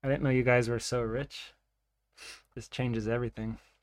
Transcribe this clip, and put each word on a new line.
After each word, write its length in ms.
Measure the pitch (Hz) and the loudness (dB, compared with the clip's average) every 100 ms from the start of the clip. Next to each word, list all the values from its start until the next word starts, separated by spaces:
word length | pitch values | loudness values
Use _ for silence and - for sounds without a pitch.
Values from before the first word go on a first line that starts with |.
I 40 | 135 | 0
didn't 160 | 139 | 0
know 60 | 143 | 4
you 140 | 127 | 4
guys 260 | 123 123 117 | 6 6 4
were 100 | 117 | -2
so 220 | - 123 | -2 -2
rich. 520 | 113 117 - - - _ _ _ _ _ _ _ - - _ - | -2 -4 -6 -10 -16 _ _ _ _ _ _ _ -20 -20 _ -16
This 120 | 113 | -14
changes 400 | - 127 113 107 | -4 0 0 0
everything. 500 | 120 120 113 110 113 _ _ | 0 -2 -6 -8 -8 _ _